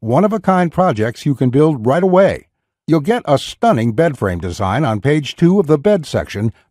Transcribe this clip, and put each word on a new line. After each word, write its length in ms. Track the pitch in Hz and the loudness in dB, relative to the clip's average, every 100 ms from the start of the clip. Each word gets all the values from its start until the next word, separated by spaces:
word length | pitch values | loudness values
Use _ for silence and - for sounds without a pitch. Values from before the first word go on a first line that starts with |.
one-of-a-kind 720 | 113 127 202 220 - 185 175 | -2 0 0 0 0 0 0
projects 520 | 165 185 113 113 113 | 0 0 0 -2 -4
you 120 | - 135 | -4 0
can 140 | 127 | 0
build 360 | 123 156 143 110 | 2 2 0 0
right 160 | 147 | 0
away. 460 | 185 180 190 82 - _ _ _ - | 2 4 2 0 -10 _ _ _ -2
You'll 120 | 160 | 0
get 220 | 147 233 - | 0 -2 0
a 120 | 139 | -2
stunning 540 | - - 233 131 117 | -2 -2 0 0 0
bed 260 | 110 165 135 | 0 0 0
frame 220 | 101 87 | -4 -4
design 440 | 90 85 95 107 | -6 -4 -4 -2
on 160 | 151 107 | -2 -2
page 360 | 131 151 139 - | 0 -2 -2 0
two 240 | 170 196 | 2 4
of 80 | 156 | 2
the 100 | 151 | 0
bed 280 | 147 208 151 | 2 0 -2
section 440 | 110 78 101 110 - _ | -6 -6 -6 -6 -8 _